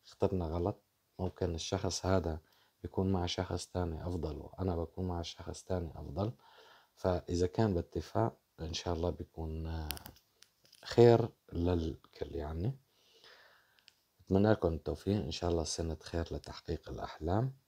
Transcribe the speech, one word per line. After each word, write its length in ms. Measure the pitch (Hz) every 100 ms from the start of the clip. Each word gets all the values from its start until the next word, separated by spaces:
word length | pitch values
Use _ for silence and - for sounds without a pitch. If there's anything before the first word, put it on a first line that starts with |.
| -
اخترنا 400 | - 98 92 82
غلط. 380 | 85 90 113 _ _ _ -
ممكن 360 | 92 - 92 82
الشخص 500 | - 95 92 - 92
هذا 340 | 95 85 78 _ _ _ _
يكون 280 | - - 95
مع 140 | 95 87
شخص 420 | - 92 90 -
تاني 400 | 92 90 78 87
أفضل، 300 | 87 80 73
وأنا 380 | - - 92 85
بكون 320 | 85 - 92
مع 140 | 87
شخص 420 | 85 - 85 85
تاني 280 | - 92 85 73
أفضل. 380 | 76 73 107 131 - - - - _ _
فإذا 520 | 95 90 - 87 90
كان 260 | - 110
باتفاق 640 | 87 85 87 - 107 113 - _ -
إن 140 | 82
شاء 200 | 85 -
الله 160 | 85 87
بيكون، 580 | 80 87 - 80 80 80
آه، 220 | 80 78 - - - _ _ - _ _ -
خير 460 | - - 120 117 113 - -
للكل 800 | 87 87 87 80 - - - - 73
يعني. 420 | 73 80 101 135 _ _ _ _ - - - - _ _ - _ _ _ -
أتمنى 260 | 95 104
لكم 220 | 110 85
التوفيق، 420 | 82 - 78 - 104
إن 160 | 71
شاء 180 | 85 87
الله 120 | 85
سنة 340 | 78 - 82 78
خير 260 | - 85 85
لتحقيق 580 | 73 - - - 82 -
الأحلام 640 | - - - 78 95 131 131